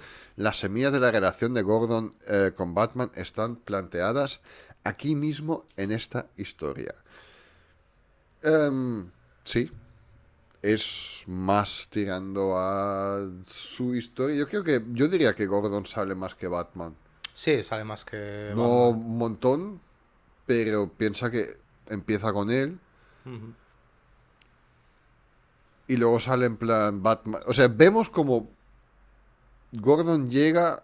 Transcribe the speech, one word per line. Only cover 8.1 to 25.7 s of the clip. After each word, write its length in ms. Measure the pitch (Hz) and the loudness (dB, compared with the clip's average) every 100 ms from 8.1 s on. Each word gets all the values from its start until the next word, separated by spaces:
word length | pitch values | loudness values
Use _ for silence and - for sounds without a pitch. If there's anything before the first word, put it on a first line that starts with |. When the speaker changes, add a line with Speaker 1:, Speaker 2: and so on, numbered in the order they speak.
| _ _ _ | _ _ _
Speaker 1:
Em, 680 | 151 156 147 135 127 113 90 - _ _ | 2 4 4 0 -2 -4 -8 -16 _ _
sí. 280 | - 117 139 - - - _ - _ _ _ _ | -4 -2 -2 -6 -20 -20 _ -20 _ _ _ _
Es 600 | 101 107 - - - - - | 0 0 0 -8 -12 -14 -10
más 600 | 92 92 101 101 - - | -4 0 2 0 -4 -6
tirando 680 | 107 98 92 95 98 95 92 | -4 -4 -4 -6 -2 0 0
a 680 | 92 98 101 98 98 98 98 90 92 | 0 -2 -2 -2 -4 -4 -6 -12 -16
su 480 | - - - 123 123 | -18 -14 -8 -4 -4
historia. 400 | 117 - 135 147 | -6 -4 -2 -2
Yo 100 | 147 | -2
creo 160 | 208 | -2
que, 180 | 170 131 113 | 0 0 0
yo 140 | 120 151 | 0 2
diría 260 | 180 127 - | 4 2 2
que 100 | 101 | 0
Gordon 380 | 101 104 101 98 | 0 0 -2 -4
sale 300 | - 98 92 | -6 -4 -4
más 180 | 92 - | -8 -8
que 120 | 92 | -6
Batman. 480 | 87 85 90 82 78 _ _ - | -4 -6 -10 -14 -14 _ _ -20
Speaker 2:
Sí, 300 | - - 139 | -6 0 0
sale 200 | 101 110 | 0 -8
más 220 | 107 107 - | -8 -12 -12
que 460 | 107 104 104 104 107 | -12 -10 -10 -6 0
Speaker 1:
No 300 | 120 123 120 | 4 6 4
Speaker 2:
Batman. 140 | 113 117 | 2 -2
Speaker 1:
un 120 | 117 | -4
montón, 640 | 117 104 127 143 196 185 - _ _ _ _ _ - | -4 0 0 0 -2 -14 -20 _ _ _ _ _ -2
pero 420 | 120 110 104 98 | 0 2 0 -2
piensa 400 | - 110 101 120 | -2 -2 -2 -4
que 260 | 117 82 52 _ _ - | -2 -4 -8 _ _ -10
empieza 440 | 104 90 104 107 | -6 -2 0 0
con 180 | 101 101 | 0 0
él. 280 | 127 139 185 _ _ _ _ 131 | 0 0 -6 _ _ _ _ -16
Speaker 2:
Ujú. 280 | 117 113 117 _ _ _ _ _ _ _ _ _ _ _ _ _ _ _ _ _ _ _ _ _ | -14 -14 -20 _ _ _ _ _ _ _ _ _ _ _ _ _ _ _ _ _ _ _ _ _